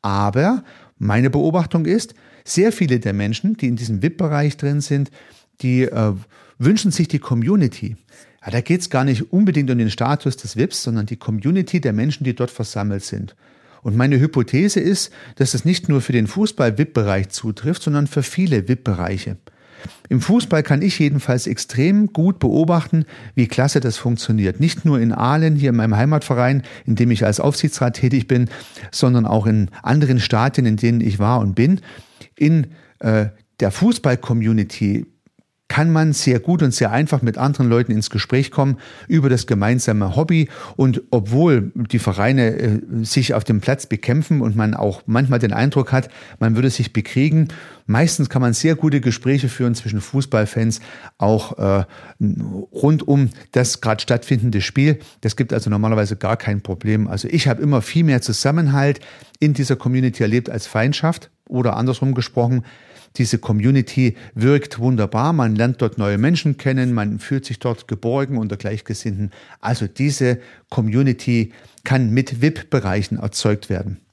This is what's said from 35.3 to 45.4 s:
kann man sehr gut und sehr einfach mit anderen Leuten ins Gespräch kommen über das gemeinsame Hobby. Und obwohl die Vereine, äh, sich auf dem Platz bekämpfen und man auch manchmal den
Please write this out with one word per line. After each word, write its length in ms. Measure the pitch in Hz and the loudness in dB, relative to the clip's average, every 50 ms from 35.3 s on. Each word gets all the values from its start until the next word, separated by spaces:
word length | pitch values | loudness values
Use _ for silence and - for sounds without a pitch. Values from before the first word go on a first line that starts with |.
| _ _ _ _ _ _ _ _ | _ _ _ _ _ _ _ _
kann 220 | - - 151 165 | -2 0 2 2
man 220 | 160 156 160 156 143 | 4 2 2 2 0
sehr 260 | - - 135 123 117 | 0 2 2 2 2
gut 240 | - - 175 170 160 | 2 0 0 2 2
und 100 | 131 117 | 0 2
sehr 180 | - 123 104 | 0 0 0
einfach 300 | 104 127 156 147 - 135 | 2 0 0 0 0 0
mit 160 | - 117 104 | 0 -2 -2
anderen 300 | - 127 139 147 - 131 | 0 0 -2 0 2 2
Leuten 240 | 120 113 120 123 117 | 2 4 2 2 2
ins 180 | 110 110 107 - | 0 -2 -2 -2
Gespräch 420 | - 107 - - - 131 135 - | -4 -6 -2 0 0 0 0 0
kommen 260 | - - 139 139 131 - - - - - - - | 0 0 0 0 0 -2 -6 -20 -20 -20 -6 0
über 180 | 143 160 135 | 0 2 4
das 200 | 135 123 117 - | 4 2 2 2
gemeinsame 680 | - 123 101 101 107 123 127 - - 110 104 101 95 85 | 0 0 2 2 2 2 0 0 0 0 0 0 0 0
Hobby. 320 | - 160 160 175 160 151 - - - - - - | 0 2 2 2 2 2 0 -4 -16 -18 -14 -2
Und 240 | - 139 131 117 - - _ | 2 2 2 2 0 -2 _
obwohl 640 | - 120 98 104 117 135 165 175 147 117 98 90 - | -2 -2 0 2 2 4 4 4 4 4 2 -2 -4
die 240 | - 117 104 - 117 | -6 -6 -2 -2 -2
Vereine, 560 | - 104 92 95 101 117 135 135 120 113 - | 0 0 0 2 2 2 4 4 2 2 0
äh, 240 | - - 113 107 110 - - - 117 | 0 0 0 0 -2 -2 -4 -6 -6
sich 320 | 113 110 - 139 127 - 127 | -4 -2 0 0 0 2 0
auf 100 | 110 - | -2 0
dem 160 | - 113 104 | 0 -2 0
Platz 260 | - - 135 - - | 0 -2 -4 -4 -4
bekämpfen 540 | - - 101 - - 123 151 156 - 165 143 | -8 -8 -6 -2 -2 0 0 0 0 0 0
und 160 | 117 113 104 | 0 0 0
man 180 | 113 107 107 104 | 0 0 0 -2
auch 280 | - - 101 98 - _ | -2 -2 -4 -4 -6 _
manchmal 320 | - 107 120 139 127 127 | -2 0 0 2 2 0
den 120 | 120 | 0